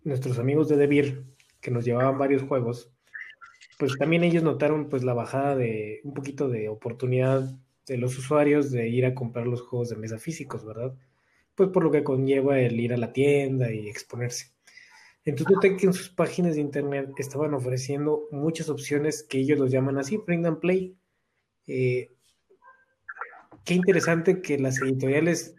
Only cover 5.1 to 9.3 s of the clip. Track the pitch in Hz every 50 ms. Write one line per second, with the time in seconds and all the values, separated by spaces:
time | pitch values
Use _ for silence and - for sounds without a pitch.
5.1 | 120 120 110 - 131 135 139 139 139 131 120 113 110 107 107 107 110 - - 139
6.1 | 135 143 135 139 135 - 143 127 120 110 107 107 110 110 - 120 110 - 131 123
7.1 | 127 127 127 131 135 135 135 131 - - _ _ _ _ _ - 131 120 123 127
8.1 | 127 - - - 151 147 147 147 147 147 139 135 127 120 113 117 120 123 123 127
9.1 | 127 131 127 113